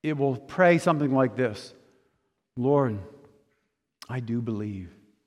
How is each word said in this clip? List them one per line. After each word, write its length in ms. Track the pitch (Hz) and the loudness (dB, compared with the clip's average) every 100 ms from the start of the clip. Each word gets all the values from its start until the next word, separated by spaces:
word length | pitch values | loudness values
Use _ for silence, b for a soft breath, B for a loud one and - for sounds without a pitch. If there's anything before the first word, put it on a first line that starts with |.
it 160 | 151 147 | -4 0
will 180 | 139 123 | 0 -2
pray 400 | - - 180 170 | -8 4 6 6
something 380 | - 156 147 | 2 0 2
like 200 | 131 127 | 2 2
this, 380 | 107 123 104 - - _ _ _ _ _ _ _ - | 0 -4 -4 -16 -20 _ _ _ _ _ _ _ -4
"Lord, 420 | 127 143 131 104 95 - - _ _ _ _ _ _ _ - | 2 2 2 -4 -10 -20 -20 _ _ _ _ _ _ _ -10
I 140 | 127 | -8
do 220 | 117 117 | -4 -4
believe. 520 | 117 107 104 98 85 - _ _ | -4 -6 -6 -8 -12 -18 _ _